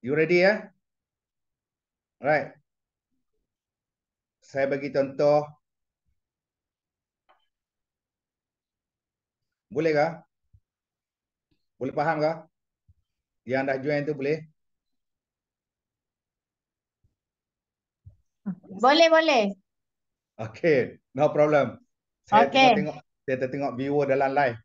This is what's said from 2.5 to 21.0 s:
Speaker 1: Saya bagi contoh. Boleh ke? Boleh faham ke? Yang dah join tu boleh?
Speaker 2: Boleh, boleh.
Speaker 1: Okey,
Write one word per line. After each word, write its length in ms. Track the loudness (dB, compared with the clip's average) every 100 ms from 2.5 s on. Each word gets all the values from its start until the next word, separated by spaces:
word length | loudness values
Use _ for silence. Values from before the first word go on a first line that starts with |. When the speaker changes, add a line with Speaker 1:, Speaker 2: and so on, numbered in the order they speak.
| -16 _ _ _ _ _ _ _ _ _ _ _ _ _ _ _ _ _ _
Speaker 1:
Saya 240 | _ -6 -4
bagi 240 | -4 -6
contoh. 560 | -4 -6 -2 2 2 -2 -16 _ _ _ _ _ _ _ _ _ _ _ _ _ _ _ _ _ _ _ _ _ _ _ _ _ _ _ _ _ _ _ _ _ _ _ _ _ _ _ _ _
Boleh 220 | -4 0 0
ke? 120 | 0 -4 _ _ _ _ _ _ _ _ _ _ _ _ _ _ _ _
Boleh 160 | -8
faham 240 | -4 -2 0
ke? 140 | -2 -2 -12 _ _ _ _ _ _ _ _ _ -6
Yang 160 | -4
dah 140 | -2 -4
join 240 | -2 -4
tu 100 | -4 -6
boleh? 200 | -4 -6 -8 _ _ _ _ _ _ _ _ _ _ _ _ _ _ _ _ _ _ _ _ _ _ _ _ _ _ _ _ _ _ _ _ _ _ _ -20 -20 _ _ -12 -12 -14 -2
Speaker 2:
Boleh, 260 | 2 4 6
boleh. 360 | 4 4 2 0 -4 _ _ _ _ _ _ _ _
Speaker 1:
Okey, 560 | -14 -4 0 2 0 -8